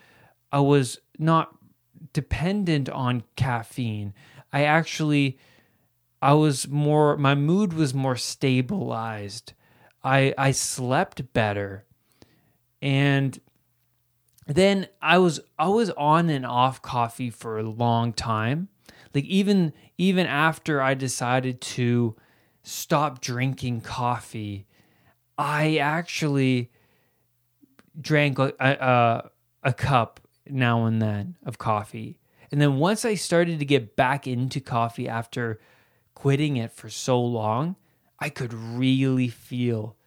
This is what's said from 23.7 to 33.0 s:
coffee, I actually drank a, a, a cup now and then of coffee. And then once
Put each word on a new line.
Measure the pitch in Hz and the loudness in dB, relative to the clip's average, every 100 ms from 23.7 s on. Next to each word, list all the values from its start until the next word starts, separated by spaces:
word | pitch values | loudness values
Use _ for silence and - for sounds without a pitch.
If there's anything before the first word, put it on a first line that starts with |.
| 117 | -6
coffee, | - - 120 117 - 113 104 101 - _ _ _ _ _ _ - | -8 -4 -2 -4 -8 -10 -8 -10 -14 _ _ _ _ _ _ -6
I | 143 151 156 156 | -4 0 0 0
actually | 143 160 170 - 156 139 131 123 120 _ _ _ _ _ _ _ _ _ _ _ _ 156 | 0 -2 -6 -4 -2 2 2 0 -2 _ _ _ _ _ _ _ _ _ _ _ _ -12
drank | 139 151 143 131 | 0 2 2 2
a, | 135 - | -2 2
a, | 131 139 127 123 117 120 - _ _ _ | 0 2 2 4 4 0 -6 _ _ _
a | 139 | -4
cup | - 139 127 110 - _ _ - | -2 0 2 0 -6 _ _ -8
now | 135 123 117 113 | -2 2 2 2
and | 113 | 0
then | 107 104 92 170 | -2 -4 -8 -12
of | - - | -14 -6
coffee. | 113 104 104 113 113 - _ _ _ | -2 -2 -4 -12 -14 -16 _ _ _
And | 147 | 0
then | 147 135 | 2 2
once | 175 220 | 0 0